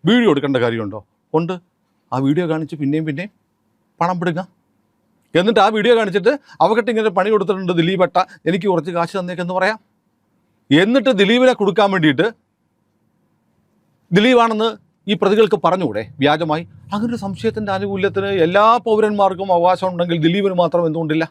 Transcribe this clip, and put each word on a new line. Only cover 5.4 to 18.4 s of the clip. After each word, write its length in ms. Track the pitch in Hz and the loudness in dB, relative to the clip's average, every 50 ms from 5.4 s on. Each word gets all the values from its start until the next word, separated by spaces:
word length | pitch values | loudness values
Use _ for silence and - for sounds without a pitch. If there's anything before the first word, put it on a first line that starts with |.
| 180 214 226 214 190 | 0 2 2 4 2
ആ 40 | 208 220 | 2 2
വീഡിയോ 180 | 214 202 240 240 226 | 0 2 4 4 4
കാണിച്ചിട്ട്, 340 | 220 196 170 202 180 220 294 285 _ _ - _ 160 | 2 0 -2 0 0 0 0 0 _ _ -2 _ 0
"അവക്കിട്ട് 260 | 185 220 226 226 247 | 2 2 0 0 -2
ഇങ്ങനെ 180 | 233 214 220 214 175 | -2 0 -2 0 0
പണി 120 | 190 185 208 220 | 0 0 2 0
കൊടുത്തിട്ടുണ്ട് 380 | 208 190 170 202 190 190 175 180 165 | 0 0 -2 -4 -4 -2 -2 0 0
ദിലീപേട്ട, 380 | 165 175 190 185 185 147 _ 180 185 - - _ _ 160 | 0 0 2 0 0 0 _ -2 -2 -2 -8 _ _ -4
എനിക്ക് 180 | 175 196 185 202 | -4 -2 -2 0
കുറച്ച് 200 | 185 165 147 180 175 | -2 -2 -2 -4 -4
കാശ് 180 | 170 170 170 - 196 | -4 -4 -4 -4 -8
തന്നേക്കെന്ന്" 360 | 180 175 180 165 180 175 185 185 | -8 -6 -8 -8 -6 -4 -2 -2
പറയാം. 200 | 185 196 220 220 _ _ _ _ _ _ _ _ _ _ _ _ _ _ _ _ _ _ 139 151 | -2 -2 -2 -4 _ _ _ _ _ _ _ _ _ _ _ _ _ _ _ _ _ _ 4 4
എന്നിട്ട് 280 | 185 214 240 269 214 240 - 190 | 4 4 2 2 2 2 2 2
ദിലീപിനെ 340 | 202 190 226 247 254 254 247 - | 2 2 4 4 4 2 2 2
കൊടുക്കാൻ 280 | 208 190 180 220 208 202 190 | -2 -2 2 2 2 2 2
വേണ്ടിയിട്ട് 320 | 190 156 156 139 123 170 226 226 _ _ _ _ _ _ _ _ _ _ _ _ _ _ _ _ _ _ _ _ _ _ _ _ _ _ _ _ _ _ _ _ _ _ _ 170 | 2 2 2 2 2 -2 -2 -4 _ _ _ _ _ _ _ _ _ _ _ _ _ _ _ _ _ _ _ _ _ _ _ _ _ _ _ _ _ _ _ _ _ _ _ 0
ദിലീപാണെന്ന് 520 | 185 208 247 254 240 233 226 220 214 220 226 220 - _ _ _ _ _ - | 2 4 4 4 4 2 2 0 -2 -4 -4 -6 -8 _ _ _ _ _ -6
ഈ 40 | 208 - | -4 0
പ്രതികൾക്ക് 380 | 208 190 202 214 220 208 214 185 - | 0 0 4 4 4 2 2 0 0
പറഞ്ഞുകൂടെ 380 | 170 175 190 180 127 104 104 110 - - - | 0 0 0 -2 -4 -4 -6 -8 -10 -6 0
വ്യാജമായി? 420 | 131 143 151 156 170 156 151 160 170 - - - - - 202 | 2 2 2 2 0 -4 -4 -6 -6 -10 -18 -20 -14 -8 -6
അങ്ങനൊരു 240 | 208 220 233 240 220 196 | -6 -4 -6 -6 -8 -8
സംശയത്തിൻ്റെ 460 | 196 190 - - 220 220 220 214 202 190 | -10 -10 -6 -6 -6 -6 -4 -6 -6 -4
ആനുകൂല്യത്തിന് 560 | 190 196 202 202 190 185 196 180 196 196 196 196 190 | -4 -4 -6 -4 -2 -2 -2 -2 -2 -4 -2 0 0